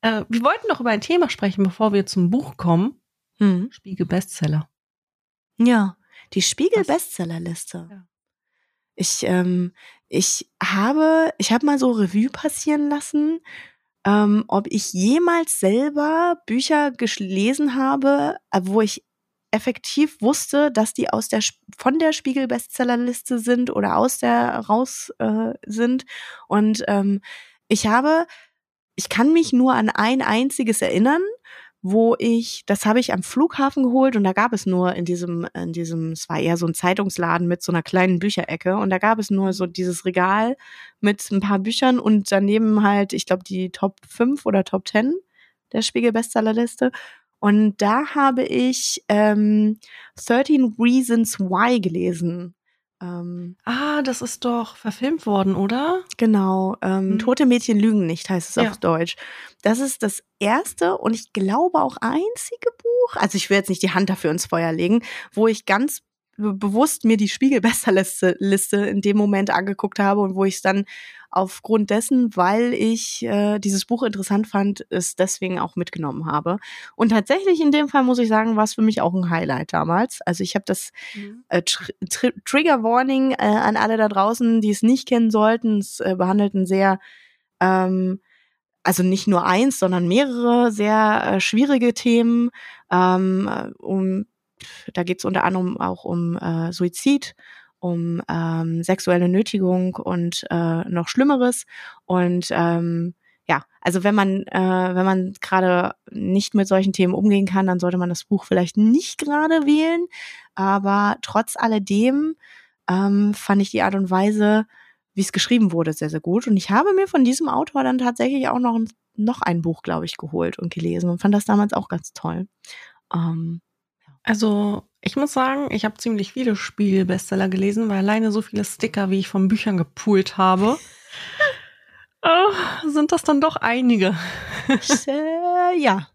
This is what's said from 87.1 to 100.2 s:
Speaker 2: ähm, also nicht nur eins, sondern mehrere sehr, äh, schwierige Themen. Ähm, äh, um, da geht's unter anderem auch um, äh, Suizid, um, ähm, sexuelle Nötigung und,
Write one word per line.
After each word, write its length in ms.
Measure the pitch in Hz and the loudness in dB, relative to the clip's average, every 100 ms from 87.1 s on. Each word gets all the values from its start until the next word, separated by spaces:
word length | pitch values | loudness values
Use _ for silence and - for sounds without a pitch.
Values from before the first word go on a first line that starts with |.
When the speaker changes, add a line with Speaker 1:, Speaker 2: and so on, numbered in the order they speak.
| - _ _ _ _ | -20 _ _ _ _
Speaker 2:
ähm, 600 | 185 185 185 185 185 190 _ _ _ _ _ _ | 2 2 2 0 -2 -4 _ _ _ _ _ _
also 200 | - 185 | -2 2
nicht 240 | 185 190 208 | 2 2 2
nur 160 | 180 175 | 2 2
eins, 320 | 185 262 - | 2 2 2
sondern 300 | 185 185 175 | 0 2 2
mehrere 640 | 202 277 240 240 240 240 | 2 2 0 2 4 2
sehr, 640 | 208 208 214 214 214 - 196 | 2 0 2 4 2 0 0
äh, 40 | |
schwierige 540 | - 214 277 277 240 | 0 0 2 2 2
Themen. 560 | 233 247 233 233 233 240 - - - _ | 0 2 4 4 2 0 -4 -20 -20 _
Ähm, 600 | 180 185 185 190 190 196 | 2 4 2 2 0 -2
äh, 160 | - 53 - | -4 -8 -12
um, 480 | - 190 135 92 214 _ _ _ - - - | -6 -2 -2 -4 -6 _ _ _ -20 -18 -10
da 80 | - | -6
geht's 200 | 175 180 | -4 -4
unter 200 | - 190 | -2 0
anderem 340 | - 185 180 - | 0 0 -4 -4
auch 240 | 180 180 | -6 -6
um, 320 | - 175 170 170 | -6 -4 -2 -4
äh, 340 | 170 165 165 | -4 -4 -4
Suizid, 640 | 175 180 - 269 277 - _ - - _ _ | -4 -4 0 0 0 -2 _ -20 -20 _ _
um, 420 | 180 170 170 170 - | -4 -2 -4 -6 -4
ähm, 540 | 165 165 165 165 165 | -4 -2 -2 -2 -4
sexuelle 460 | 170 185 - 175 180 | -2 -2 0 2 2
Nötigung 680 | 185 220 202 185 180 185 180 | 2 0 0 0 0 -2 -4
und, 480 | - 180 | -4 -2